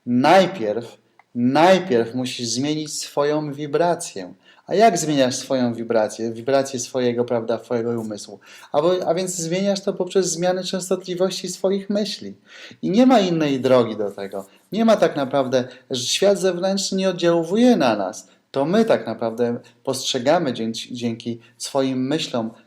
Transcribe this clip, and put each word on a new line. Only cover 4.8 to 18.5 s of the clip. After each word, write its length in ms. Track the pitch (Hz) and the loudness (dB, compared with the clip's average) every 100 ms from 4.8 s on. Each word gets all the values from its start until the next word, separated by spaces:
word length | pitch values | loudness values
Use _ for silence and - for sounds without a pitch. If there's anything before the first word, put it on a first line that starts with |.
| 226 170 | 4 4
zmieniasz 380 | 156 143 127 123 | 0 2 2 0
swoją 380 | - 135 123 | -4 -2 0
wibrację? 580 | 113 113 113 107 - 113 | -2 -2 0 0 -2 -8
Wibrację 480 | 113 113 139 135 127 | -6 0 0 0 -6
swojego, 460 | - 131 123 120 120 | -6 -2 -2 0 -2
prawda, 320 | 120 113 113 | -2 -2 -6
twojego 440 | - 120 117 117 | -4 -4 -2 -4
umysłu. 380 | 107 104 - 101 - - - | -6 -10 -14 -20 -20 -20 -6
A 100 | 143 | 0
wo-, 260 | 165 185 - | 0 0 0
a 60 | |
więc 220 | 170 185 170 | -2 -2 -6
zmieniasz 460 | 165 180 196 196 | -4 -2 -2 -2
to 120 | - | -4
poprzez 380 | 190 180 196 180 | -4 -2 0 0
zmianę 320 | 165 180 185 | -2 -2 -2
częstotliwości 840 | 180 190 180 190 180 180 185 185 185 | -4 -6 -4 -6 -4 -2 -2 -2 -10
swoich 400 | - 190 196 196 | -4 -2 -2 -2
myśli. 440 | 208 202 - 202 202 _ - - - | -4 -4 -6 -12 -18 _ -20 -20 -8
I 80 | 160 | 0
nie 160 | 202 254 | 4 6
ma 140 | 247 | 6
innej 400 | 185 165 151 135 | 4 2 0 2
drogi 380 | 127 127 113 104 | 4 4 4 0
do 140 | 101 | -6
tego. 340 | 98 98 101 - _ - | -6 -10 -10 -12 _ -8
Nie 140 | 202 226 | 0 4
ma 100 | 208 | 4
tak 200 | 165 147 | 4 0
naprawdę, 520 | 131 139 123 127 120 - - | -2 0 2 0 -2 -10 -8
że 160 | 131 120 | -6 -4
świat 340 | - 190 196 | 2 2 4
zewnętrzny 580 | 185 175 190 196 - 190 | 2 0 -2 -2 -2 -2
nie 120 | 190 | 0
oddziałuje 680 | 175 170 170 165 208 247 214 | 2 2 2 2 4 4 6
na 200 | 131 104 | 4 2
nas. 320 | 95 - - _ _ | -2 -8 -18 _ _